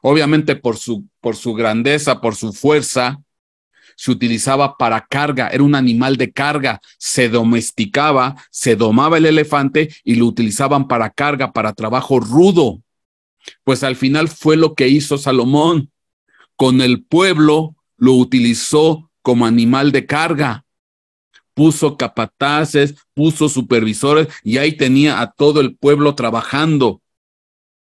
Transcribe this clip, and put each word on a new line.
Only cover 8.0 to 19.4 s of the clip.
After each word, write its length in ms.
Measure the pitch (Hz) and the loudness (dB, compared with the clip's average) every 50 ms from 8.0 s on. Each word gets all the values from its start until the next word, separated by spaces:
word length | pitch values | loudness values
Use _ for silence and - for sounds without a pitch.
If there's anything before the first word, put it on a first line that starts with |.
| 147 156 143 131 127 135 143 - - _ | 0 2 2 0 0 -2 -4 -10 -18 _
se 260 | - - - 127 113 | -12 -4 -2 0 0
domaba 420 | 101 117 110 113 127 143 156 165 160 | 2 2 2 2 2 2 2 2 2
el 80 | 160 | 4
elefante 680 | 160 156 156 151 151 151 143 139 135 139 151 160 156 - - - | 4 2 2 0 0 -2 -2 -2 0 0 -2 -2 -2 -6 -8 -4
y 100 | - 120 | -2 0
lo 120 | 117 120 | 0 0
utilizaban 600 | 117 107 - 117 107 101 - 143 135 139 139 135 139 | 0 0 -2 -4 -4 -2 -2 -2 0 0 0 0 -2
para 220 | 127 117 110 107 | -2 -2 -2 -4
carga, 420 | - - 143 147 143 127 135 - - | -4 -4 -4 -2 -2 -4 -4 -6 -4
para 200 | 117 107 107 101 | -4 -6 -6 -6
trabajo 480 | - 110 107 120 131 - - 135 123 | -6 -6 -4 -4 -4 -2 0 0 0
rudo. 640 | 113 107 120 156 180 196 180 170 147 113 87 - _ _ _ _ _ _ _ _ _ _ _ _ - - - _ - | 0 2 2 4 4 4 4 2 2 0 -2 -8 _ _ _ _ _ _ _ _ _ _ _ _ -20 -20 -20 _ -4
Pues 180 | - 131 120 139 | -2 -2 -2 -2
al 140 | 135 127 | -4 -4
final 320 | - 135 131 143 156 160 156 | -2 -2 0 0 0 -2 -2
fue 280 | - - - 156 156 | -4 -2 0 2 2
lo 180 | 160 165 156 156 | 4 2 0 0
que 140 | - 131 127 | 0 2 2
hizo 300 | 143 151 139 - 143 139 | 2 2 0 -2 -6 -4
Salomón. 720 | 139 139 127 127 120 127 139 147 156 170 175 151 135 - _ _ _ _ _ _ _ _ _ _ _ _ _ | -2 -2 0 0 0 2 2 2 2 2 0 -2 -4 -6 _ _ _ _ _ _ _ _ _ _ _ _ _
Con 240 | - 131 131 127 127 | -2 0 2 2 2
el 220 | 131 127 123 120 - | 2 2 0 -2 -2
pueblo 680 | - - 170 185 190 180 151 156 151 151 156 160 156 - _ _ _ _ | 0 0 2 2 2 2 2 4 4 4 2 0 -4 -10 _ _ _ _
lo 160 | - 120 131 131 | 0 2 4 4
utilizó 1000 | 127 127 123 131 127 120 120 117 - - - - 151 156 160 156 156 - _ _ _ | 4 4 2 2 0 2 0 0 -2 -4 -2 0 2 2 2 0 -2 -6 _ _ _
como 260 | - 127 123 120 | -2 0 0 2